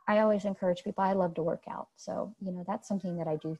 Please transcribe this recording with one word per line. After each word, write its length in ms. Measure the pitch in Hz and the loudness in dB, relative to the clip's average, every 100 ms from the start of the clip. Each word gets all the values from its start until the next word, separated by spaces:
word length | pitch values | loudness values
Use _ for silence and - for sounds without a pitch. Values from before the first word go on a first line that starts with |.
| - | 2
I 120 | 214 | 4
always 240 | 214 208 | 6 4
encourage 380 | 202 196 185 175 | 0 0 0 0
people, 200 | - - | -2 0
I 80 | 190 | 2
love 220 | 196 175 | 4 2
to 80 | 170 | 0
work 220 | 165 - - | -2 -2 -6
out. 180 | - - _ | -10 -10 _
So, 380 | - - - 214 | -8 -6 -6 -6
you 100 | 190 | -8
know, 120 | 180 180 | -6 -4
that's 220 | 220 - | -6 -2
something 280 | 196 180 175 | -4 -2 -4
that 100 | 165 | -2
I 80 | 156 | -2
do 200 | 156 160 | -4 -6